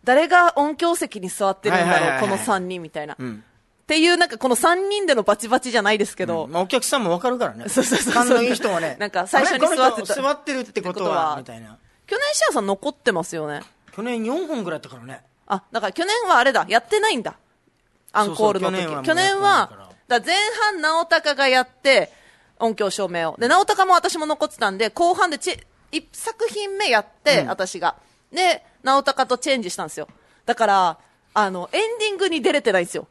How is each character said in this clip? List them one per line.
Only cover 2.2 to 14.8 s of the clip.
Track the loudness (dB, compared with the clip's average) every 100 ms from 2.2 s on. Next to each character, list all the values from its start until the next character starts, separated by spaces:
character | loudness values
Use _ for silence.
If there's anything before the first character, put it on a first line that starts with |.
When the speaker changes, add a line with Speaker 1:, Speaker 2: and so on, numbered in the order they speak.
Speaker 2:
は | -2
い。 |
Speaker 1:
こ | -2
の |
三 | -2 -2 -2
人 | -10
み | -10
た | -10
い | -10
な。 | -10
Speaker 2:
う |
ん。 | -10 -12 -18 _ _ _
Speaker 1:
っ | _
て | 4
い | 4
う、 | 4
な | 2
ん |
か、 | 0
こ | 0
の | 2
三 | 2 2 0
人 | -2 0
で | 0
の |
バ | 2 0
チ | 0
バ | -2
チ | 0
じ | 0
ゃ |
な | 2
い | 0
で | -2
す | -4
け | -4
ど。 | -4 -4
Speaker 2:
う |
ん。 |
ま | -4
あ、 |
お | -2
客 | -2
さ | 0 -2
ん |
も | 0
わ | 0
か | -2
る | -2
か | -4
ら |
ね。 | -6 -4
Speaker 1:
そ | -2
う |
そ | 0 0
う |
そ | 2
う |
そ |
う。 |
Speaker 2:
勘 | 2 4
の | 4
い | 2
い | 0
人 | 0
は | 0
ね、 | -2 -4
Speaker 1:
な | -4
ん |
か、 | -4 0
最 | 2 2
初 |
に | 2
座 | 2
っ |
て | 4
た | 2
Speaker 2:
「あ |
れ？ |
こ | 2
の | -4
人 | -2
座 | -2
っ | -2
て | -4
る | -6
っ | -6
て | -6
こ | -6
と | -4 -2
は」 | 0 -2 -4
Speaker 1:
っ |
て |
こ | -10
と |
は。 | -18
Speaker 2:
み |
た |
い |
な。 | -20 -20 _ _ _
Speaker 1:
去 | -2
年、 | -2
シ | 0 0
ア |
さ | 0
ん | -2
残 | -2 -4
っ |
て | -4 -2
ま | -2
す | -4 -6
よ | -8
ね。 | -8 -12 _ _ -12
Speaker 2:
去 |
年 | -8 -6
四 | -4 -4 -6
本 | -6
ぐ | -6
ら |
い |
や |
っ | -8